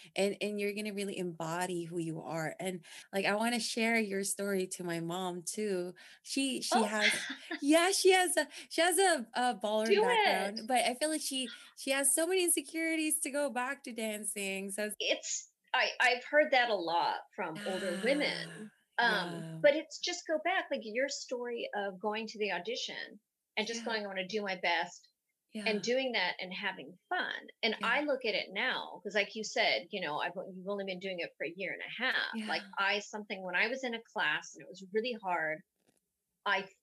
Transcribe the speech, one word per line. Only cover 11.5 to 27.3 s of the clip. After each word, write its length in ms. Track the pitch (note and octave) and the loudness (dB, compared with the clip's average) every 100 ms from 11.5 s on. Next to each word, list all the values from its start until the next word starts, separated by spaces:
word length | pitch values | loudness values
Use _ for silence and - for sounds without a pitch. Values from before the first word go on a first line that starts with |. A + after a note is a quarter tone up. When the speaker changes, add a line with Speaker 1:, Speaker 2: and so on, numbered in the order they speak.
| - - - | -8 -18 -8
Speaker 1:
she 140 | C4+ | 0
has 220 | C#4 C#4 - | 2 4 4
so 120 | E4 | 4
many 160 | F#4 F4 | 4 4
insecurities 760 | F4 - D#4+ E4 D#4+ D#4 D4+ | 2 0 -2 0 0 0 0
to 100 | D4 | -2
go 180 | C#4 C#4+ | -2 -2
back 320 | A#3 B3 C#4 C4 | -2 -4 -6 -8
to 80 | |
dancing, 800 | A#3 A3 G#3 G#3+ G3+ G3 G3 G3 | -6 -4 -4 -6 -4 -2 -2 -4
so 200 | G3 G#3 G3+ | -4 -6 -4
Speaker 2:
It's, 500 | F#3 - - - - _ _ | -2 -2 -2 -6 -8 _ _
I, 160 | B3+ G#3 - | 2 2 4
I've 240 | B3 B3 - | 2 2 4
heard 260 | D4 D4+ | 4 6
that 180 | C4 A#3+ | 6 4
a 60 | G3+ | 2
lot 460 | E3 E3+ E3+ - - - | 2 2 2 0 -6 -6
from 260 | F3+ F3+ G#3 | -6 -4 -4
older 300 | F#3+ F#3+ F3 | -2 -2 0
Speaker 1:
Ah, 80 | |
Speaker 2:
women, 680 | A3 D4 G#3+ - - E3 G#3+ - _ - | 2 2 2 -2 -6 -10 -14 -16 _ 2
um, 460 | A#3 G#3 F3 E3+ D#3+ | 4 4 0 -6 -8
Speaker 1:
yeah. 160 | D#3+ | 4
Speaker 2:
but 140 | D4 D4+ | 6 6
it's 240 | D#4 - | 0 -6
just 280 | - F4 - | -6 -6 -2
go 120 | D#4 | -2
back, 220 | E4+ F#4 - | 2 0 0
like, 100 | C4+ | -4
your 260 | G#3+ A3 C#4+ | -2 -2 -2
story 600 | - - B3 A#3+ A#3 - G#3 | -4 -6 -6 -4 -6 -4 -4
of 240 | G3+ F#3 | -4 -4
going 280 | G#3+ G#3+ A3 | -4 -4 -6
to 100 | G#3+ | -4
the 120 | G#3 | -2
audition 680 | F3+ F#3 B3 - C#3 D2+ - _ _ _ - | -2 -4 -6 -6 -8 -10 -14 _ _ _ -4
and 100 | G#3+ | -4
just 160 | A#3 | -4
Speaker 1:
Yeah. 20 | A3+ | -4
Speaker 2:
going, 180 | A3 | -4
"I 40 | G3+ | -4
wanna 200 | F#3+ F#3 | -6 -4
do 140 | G#3+ | -4
my 140 | G3+ F#3 | -4 -2
best," 520 | F3+ E3 F3+ - - _ _ _ _ G#3+ G#3+ | 0 0 0 -8 -20 _ _ _ _ -4 0
and 160 | G#3 | 0
Speaker 1:
Yeah. 20 | |
Speaker 2:
doing 300 | G#3 B3+ C4 | 2 0 2
that 220 | A3 F3+ - | 0 0 -2
and 140 | F#3 | -8
having 440 | F#3 G3+ F#3 - F3+ _ | -4 -6 -6 -12 -18 _
fun. 380 | F4+ - | -2 -2